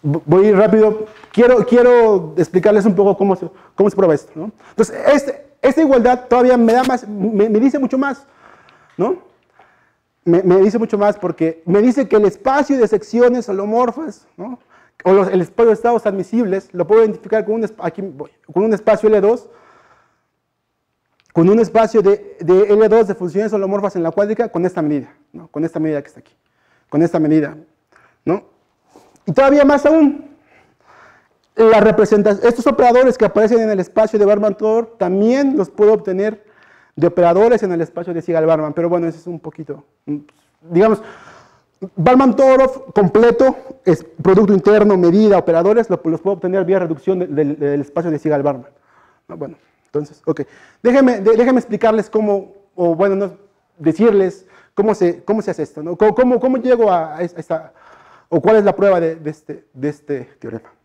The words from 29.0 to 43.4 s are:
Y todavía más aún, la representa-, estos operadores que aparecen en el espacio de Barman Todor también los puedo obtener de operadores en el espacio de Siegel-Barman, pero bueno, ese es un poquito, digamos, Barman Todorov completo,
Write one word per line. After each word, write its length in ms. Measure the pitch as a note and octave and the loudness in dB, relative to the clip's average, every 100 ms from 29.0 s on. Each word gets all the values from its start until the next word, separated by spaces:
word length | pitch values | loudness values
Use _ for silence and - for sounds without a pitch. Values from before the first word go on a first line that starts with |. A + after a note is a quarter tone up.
| _ _ | _ _
Y 80 | - | -4
todavía 320 | F3 C#4 D4 | 2 4 4
más 220 | C#4 C#4+ C#4+ | 4 4 2
aún, 460 | D#4+ D4 - - _ _ _ _ _ _ _ _ _ _ _ _ - | 4 2 0 -14 _ _ _ _ _ _ _ _ _ _ _ _ 2
la 240 | A3 A3 | 4 6
representa-, 680 | G#3+ G#3+ G3+ G#3 G#3 G3+ A#3 | 4 2 2 2 0 0 0
estos 200 | A#3+ C4+ | 0 -2
operadores 500 | A#3 B3 A#3+ C4 B3 | 2 2 4 2 0
que 80 | |
aparecen 360 | G3+ G#3 G#3+ A#3 | -2 0 0 0
en 100 | A3 | 0
el 100 | G3+ | -4
espacio 380 | F3 - A3 G#3+ | -4 -2 0 2
de 80 | G3+ | 2
Barman 280 | G#3 G#3+ | 2 -2
Todor 420 | G3+ G#3+ A3 A3+ _ | -4 -2 -2 -4 _
también 580 | F3+ F#3+ G#3+ C4 C#4 C4 | -4 0 0 0 0 -2
los 140 | F3+ | -4
puedo 240 | - G#3 | 2 2
obtener 500 | G#3+ G#3+ F#3 G#3 G#3+ _ _ _ _ _ | 2 -2 -4 -4 -6 _ _ _ _ _
de 120 | - E3 | -2 -2
operadores 560 | - E3+ F3 A3+ A#3+ | 2 2 4 2 2
en 100 | G3 | -2
el 80 | E3+ | -4
espacio 320 | E3 - F3+ | -6 -8 -10
de 80 | E3+ | -10
Siegel-Barman, 540 | E3 E3 D#3+ D#3+ D#3 | -4 -2 0 0 -2
pero 160 | D3 E3+ | -4 -2
bueno, 160 | F3 E3+ | -2 -4
ese 100 | D#3+ | -8
es 100 | F3+ | -16
un 140 | E3 | -16
poquito, 420 | D#3+ - D#3 C#3 _ _ - D3 - _ _ _ | -16 -18 -16 -16 _ _ -12 -12 -12 _ _ _
digamos, 420 | D#3+ F3 A3 G#3 - - - - _ _ _ _ F#3+ - | -4 0 2 0 -6 -20 -20 -20 _ _ _ _ -16 -2
Barman 400 | E3+ B3+ C4+ G#3+ | 2 4 2 2
Todorov 560 | C4+ C4 C4 - - | 2 4 0 -4 -6
completo, 640 | - G3 G#3 A#3 A#3 | -2 0 2 2 4